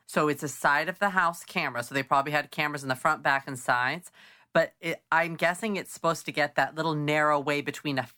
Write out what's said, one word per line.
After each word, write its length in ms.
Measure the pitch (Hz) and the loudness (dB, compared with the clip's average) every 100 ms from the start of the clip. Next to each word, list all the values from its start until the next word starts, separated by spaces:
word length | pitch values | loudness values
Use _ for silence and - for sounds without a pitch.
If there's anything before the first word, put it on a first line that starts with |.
| - | -4
So 220 | - 151 | 0 2
it's 120 | 143 | 0
a 60 | 147 | -4
side 420 | - 156 143 160 | 0 2 2 0
of 80 | 180 | -2
the 140 | 202 | 0
house 320 | 185 170 170 | 2 0 -2
camera. 400 | - 190 147 120 | -6 -4 -2 -4
So 100 | 120 | -4
they 80 | 139 | -2
probably 300 | 135 143 139 | 2 2 2
had 180 | 147 143 | 0 -2
cameras 320 | - 151 147 | -2 -2 -2
in 80 | 135 | -4
the 60 | 127 | 0
front, 260 | 165 147 | 2 2
back, 260 | 147 139 - | 2 0 -2
and 100 | 131 | -8
sides. 520 | - 123 127 165 - _ - - _ | 0 2 2 -2 -8 _ -20 -20 _
But 220 | 170 160 _ | 0 0 _
it, 220 | 170 - - | -8 -6 0
I'm 240 | 160 170 165 | 0 0 0
guessing 400 | 170 175 226 190 | -2 0 -4 -4
it's 180 | - | -6
supposed 320 | - 165 160 - | -4 -2 -2 -4
to 60 | |
get 240 | 147 143 - | -2 0 0
that 180 | 135 | -2
little 220 | 151 160 151 | 0 -2 0
narrow 440 | 147 151 151 147 | 0 2 4 2
way 220 | 143 147 | 2 -2
between 380 | 139 - 151 135 | -2 -6 -4 -4
a 80 | 123 | -4